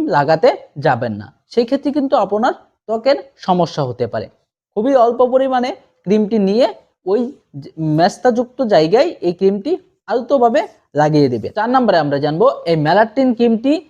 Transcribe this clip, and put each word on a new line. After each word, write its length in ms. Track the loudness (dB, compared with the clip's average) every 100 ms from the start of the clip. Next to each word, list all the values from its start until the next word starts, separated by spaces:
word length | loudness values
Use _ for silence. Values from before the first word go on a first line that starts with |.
| 0
লাগাতে 420 | 0 2 2 2 0 -8 -4
যাবেন 360 | -2 0 -4
না, 140 | -6 -12 _ _
সেই 160 | -4 -2
ক্ষেত্রে 220 | -2 -2
কিন্তু 240 | -4 0 0
আপনার 360 | 0 -2 -2 -4 _ _
ত্বকের 340 | -8 -4 -2 -2 -4 _
সমস্যা 440 | -4 -2 -2 -4
হতে 220 | -6 -4 -6
পারে। 200 | -6 -10 _ _ _ _ -4
খুবই 160 | 0 2
অল্প 240 | 2 2 2
পরিমাণে 380 | 2 0 -2 -4 -8 _ _
ক্রিমটি 360 | -2 0 2 0
নিয়ে 280 | 2 2 0 -2 _ _ -4
ওই 160 | -2 -2 -8 _ -20
যে 140 | -16 -6 -2 2
মেস্তাযুক্ত 640 | 0 2 -2 0 -4 -4 0
জায়গায় 440 | 2 4 2 0 -2
এই 120 | -6
ক্রিমটি 380 | 0 0 0 -4 -6 _ _ -6
আলতোভাবে 540 | -6 0 2 2 2 -4 _ _ 0
লাগিয়ে 320 | 2 4 2
দেবে। 180 | 0 -6 -6
চার 140 | -2
নম্বরে 260 | 0 2 2
আমরা 200 | 0 -2
জানবো 260 | -2 2 0 0 -2
এই 120 | 0
মেলাটিন 480 | 2 2 2 0 0 2
ক্রিমটি 380 | 0 0 0 -2 -6